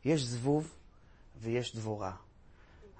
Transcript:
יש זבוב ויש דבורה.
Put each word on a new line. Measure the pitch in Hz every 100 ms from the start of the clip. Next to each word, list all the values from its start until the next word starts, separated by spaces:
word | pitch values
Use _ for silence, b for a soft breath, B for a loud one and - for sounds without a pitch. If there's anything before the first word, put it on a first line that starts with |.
| 127
יש | 156
זבוב | 120 120 131 147 156 - - - - - - 127
ויש | 113 120 117 113
דבורה. | 110 104 95 92 - - b b b b b